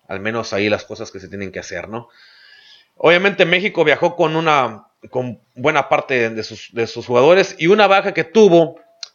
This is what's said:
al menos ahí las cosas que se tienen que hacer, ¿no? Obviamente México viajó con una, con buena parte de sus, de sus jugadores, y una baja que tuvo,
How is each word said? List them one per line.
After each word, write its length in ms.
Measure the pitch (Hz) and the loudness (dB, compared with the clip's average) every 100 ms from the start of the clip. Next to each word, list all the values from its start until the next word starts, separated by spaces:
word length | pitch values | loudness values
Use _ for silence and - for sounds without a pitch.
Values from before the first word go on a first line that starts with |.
| - | -14
al 120 | 95 | -8
menos 340 | 107 117 107 | -6 -6 -6
ahí 160 | 101 104 | -2 0
las 140 | 101 | -2
cosas 260 | - 104 110 | -4 -14 -14
que 100 | 98 | -16
se 80 | 87 | -16
tienen 240 | 98 95 | -12 -12
que 60 | 92 | -12
hacer, 320 | - 90 85 | -12 -14 -12
¿no? 180 | 117 120 _ _ _ - - _ _ _ - | -14 -16 _ _ _ -20 -20 _ _ _ 0
Obviamente 480 | 156 175 196 175 | 2 4 2 2
México 400 | 170 175 202 - | 0 2 -2 0
viajó 320 | 151 135 170 175 | 0 2 0 0
con 200 | 160 160 | -2 0
una, 500 | 165 147 120 107 _ _ 110 | 0 0 0 -6 _ _ -10
con 320 | 127 123 - _ | -8 -8 -10 _
buena 360 | - 139 151 - | -6 -2 -2 0
parte 400 | 147 - 127 113 | -2 0 -2 -2
de 120 | 113 | -6
sus, 280 | - 110 - | -12 -14 -12
de 140 | 117 113 | -6 -6
sus 200 | 117 107 | -6 -2
jugadores, 480 | 123 143 190 185 - | 2 4 4 2 -2
y 80 | 160 | 0
una 200 | 214 196 | 2 4
baja 280 | 196 196 | 2 0
que 100 | 165 | -6
tuvo, 560 | 156 220 202 170 156 - _ _ - | 0 4 6 6 2 -4 _ _ -20